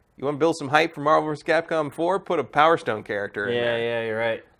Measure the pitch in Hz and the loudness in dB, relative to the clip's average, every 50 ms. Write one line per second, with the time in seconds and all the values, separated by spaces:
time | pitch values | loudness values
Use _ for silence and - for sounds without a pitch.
0 | _ _ _ - 123 143 151 135 151 165 156 - 147 131 143 156 165 165 - 151 | _ _ _ -6 -4 -4 0 2 2 2 2 0 -2 2 2 2 2 2 -2 -4
1 | 143 147 156 160 156 156 151 147 - - 156 160 160 - 165 160 151 143 - - | 0 2 2 2 2 0 -6 -6 -2 0 0 0 0 0 -2 -2 -2 -4 -4 -4
2 | 165 175 190 190 185 - 185 156 131 - - 147 151 165 165 - - 127 110 107 | -2 -2 -2 -2 -2 -2 -2 -2 -2 -2 2 4 4 4 4 2 0 -4 -4 -4
3 | 107 - 110 101 101 98 - 107 101 101 120 120 120 120 117 117 117 117 117 117 | -4 -6 -4 -4 -4 -4 -4 -4 -4 -2 -2 0 0 0 -2 -2 -2 -2 -2 -4
4 | 113 113 110 110 117 113 113 - - _ _ | -4 -4 -4 -2 -2 -2 -2 -4 -8 _ _